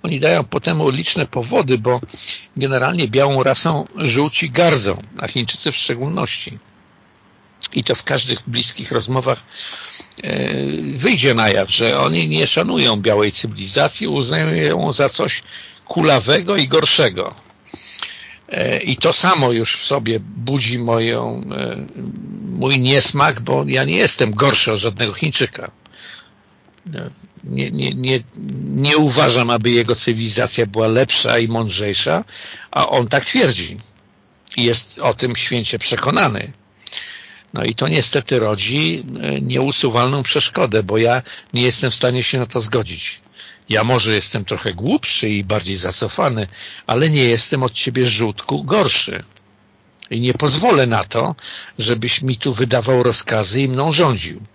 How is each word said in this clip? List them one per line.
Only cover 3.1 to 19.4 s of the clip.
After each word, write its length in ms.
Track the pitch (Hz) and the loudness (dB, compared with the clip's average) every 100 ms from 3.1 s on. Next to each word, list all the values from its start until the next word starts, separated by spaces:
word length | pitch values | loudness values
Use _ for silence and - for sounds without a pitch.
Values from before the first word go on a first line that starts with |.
| 120 139 139 | 4 4 4
rasą 420 | 131 131 165 151 - - | 2 2 2 -2 -4 -4
żółci 540 | 151 117 147 - 165 | 0 2 0 0 -2
gardzą, 480 | 123 170 151 101 98 - - | 4 4 4 0 -4 -8 -10
a 100 | 110 | -4
Chińczycy 440 | 131 113 - 156 | -4 -4 -4 -4
w 40 | - | -4
szczególności. 840 | - 120 139 165 - - - 104 _ _ _ _ _ _ _ _ _ _ - | -4 -4 -4 -4 -4 -6 -10 -14 _ _ _ _ _ _ _ _ _ _ -6
I 100 | - | -4
to 120 | 117 151 | -2 -2
w 80 | |
każdych 360 | - 139 123 - - | -2 -4 -2 -6 -4
bliskich 440 | 120 - - 131 | -4 -4 -6 -4
rozmowach, 520 | 120 110 131 127 123 - - - - - - - - | -4 -2 -2 -2 -4 -6 -16 -14 -12 -14 -14 -16 -12
e, 300 | - - 131 67 69 - 151 135 | -6 -4 -2 -2 -2 -4 -6 -2
wyjdzie 360 | 123 - 135 | 0 2 2
na 160 | 117 110 | 4 4
jaw, 200 | 101 95 | 2 2
że 300 | - 117 139 | 2 2 2
oni 300 | 139 85 78 | 2 2 0
nie 180 | 76 147 | 0 2
szanują 480 | - 175 156 131 107 | 0 0 2 2 2
białej 360 | 101 104 107 | 2 4 2
cywilizacji, 760 | - 113 101 98 139 147 - 180 | 0 -6 -8 -4 0 0 0 -2
uznają 460 | 143 123 156 160 | -2 0 0 0
ją 400 | 165 151 165 156 | 0 0 0 0
za 160 | 139 139 | 2 0
coś 340 | - - - - - - - - | 2 -2 -4 -10 -20 -20 -20 -6
kulawego 680 | - 160 135 104 156 180 202 | 0 4 4 4 0 2 0
i 120 | 131 | 4
gorszego. 800 | 156 151 - 127 90 - - - - - - - - - - - - - | 2 4 4 2 0 -6 -8 -20 -20 -20 -18 -14 -10 -10 -10 -18 -20 -10
E, 280 | - - - | -4 0 0
i 200 | - 127 | -2 0
to 160 | 165 | 2
samo 380 | - 180 175 | 2 2 4